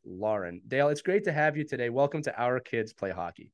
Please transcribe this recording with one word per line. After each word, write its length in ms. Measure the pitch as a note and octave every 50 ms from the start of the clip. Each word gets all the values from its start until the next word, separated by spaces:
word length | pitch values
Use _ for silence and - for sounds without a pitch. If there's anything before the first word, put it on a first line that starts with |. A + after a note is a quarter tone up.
| -
Lauren. 580 | - F#2 F#2 G#2+ G#2+ G#2+ G2+ F2+ F2 F2 F2+ -
Dale, 220 | A#2 C3 C3+ C#3+ D3
it's 140 | D3 D3
great 220 | - F#3 F#3+ G#3 G3
to 80 | F#3
have 240 | D3 D3+ D3+ D#3 D3
you 80 | D3+ C#3+
today. 260 | - C3+ B2 A#2+ A#2+
Welcome 320 | A#2 C3+ C#3+ C#3+ E3 D3+
to 180 | C#3+ B2 D#2 A2
Our 200 | A#2+ B2 B2+ B2+
Kids 320 | - - - A2+ A2 A2
Play 180 | - - G2+ F#2+
Hockey. 400 | E2+ F2 F2 E2+ - - - -